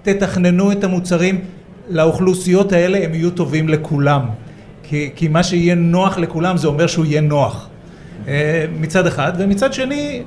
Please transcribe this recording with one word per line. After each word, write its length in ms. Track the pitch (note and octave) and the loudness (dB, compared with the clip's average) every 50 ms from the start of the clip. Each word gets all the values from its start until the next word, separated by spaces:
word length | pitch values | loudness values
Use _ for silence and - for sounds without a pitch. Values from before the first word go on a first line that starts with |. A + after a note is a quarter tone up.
"תתכננו 680 | - G#3 G3 G3+ G3+ F3 - F#3 F3+ F3+ F3 F3+ G3 G3+ | 0 0 0 0 -2 -2 0 2 2 4 4 4 2 2
את 120 | G3+ G3+ G3+ | 2 0 0
המוצרים 580 | F#3 F3+ F3 F3+ - F3+ D#3+ F3 F#3 F#3+ F3+ - - - - - - - - - - | -2 -2 -2 -2 0 0 0 2 0 0 -2 -6 -10 -16 -20 -20 -20 -20 -20 -10 -4
לאוכלוסיות 800 | F3+ D#3+ E3 E3 D#3 - F#3 F#3 F#3 F3+ F3 F3+ F3+ F#3+ G3+ G3 | 0 2 2 2 2 2 2 2 2 2 2 2 4 4 4 4
האלה, 260 | F#3+ E3+ F3 F#3 G3 | 4 2 4 4 2
הם 160 | G3+ F3+ D#3+ E3 | 0 0 -2 -2
יהיו 180 | E3 E3 F3 | 0 -2 -2
טובים 380 | F3 - E3 C3+ D3 D#3 D#3 D#3 | 0 -2 -2 0 0 0 2 0
לכולם." 560 | D#3 D3+ D#3 - D#3 C#3+ C#3 C#3+ C#3+ C#3 B2 A2+ A2 - - - - - - - - - - | 0 0 -2 -2 -2 0 2 2 2 2 0 -4 -6 -8 -12 -18 -20 -20 -20 -20 -20 -20 -10
כי, 260 | - D3+ D3 D3 C3+ - | -6 -4 -4 -4 -6 -4
כי 120 | - E3 | -2 -2
מה 160 | D#3 D3+ E3 F3+ | 2 2 2 2
שיהיה 320 | F3+ F#3 F3 E3+ E3+ F3 | 2 0 2 2 2 2
נוח 420 | F3 E3+ E3+ E3+ F3+ F#3+ G3 G3 | 2 2 2 2 2 2 2 0
לכולם, 400 | F#3+ E3 E3 - D#3+ E3+ F#3 F#3 | 0 -4 -4 -2 -2 -2 0 0
זה 100 | E3 C#3+ | 0 0
אומר 200 | D#3 C#3+ D3 E3+ | 0 2 2 0
שהוא 180 | E3 - E3+ D#3 | 0 0 -2 0
יהיה 160 | D3+ D3 D3+ | 0 2 2
נוח. 480 | D3+ D3 D3 C#3+ C3 G#2 - - - - - - - - - - - - - G#2+ G#2+ | 2 2 2 2 0 0 -2 -8 -14 -16 -20 -20 -20 -20 -20 -20 -20 -18 -16 -12 -8
אה, 380 | C3+ C#3+ D3 D3+ D3+ D#3+ E3 D#3 D#3+ E3 D#3 | -4 -2 -2 0 0 0 -2 -2 -4 -4 -6
מצד 280 | D#3 D#3 - F#3+ F3 | -6 0 0 0 0
אחד, 260 | F3 - D#3 C#3 E3 F3 | 2 0 0 -2 -2 -2
ומצד 360 | F3 G3 G3 G3+ G3 C4 C4+ C4 | 0 0 0 2 2 0 -2 0
שני 480 | C4 C4 C4 C#4+ D4 D4 D4 C#4 A#3+ A#3+ | -2 -4 -4 -2 -4 -4 -6 -8 -10 -12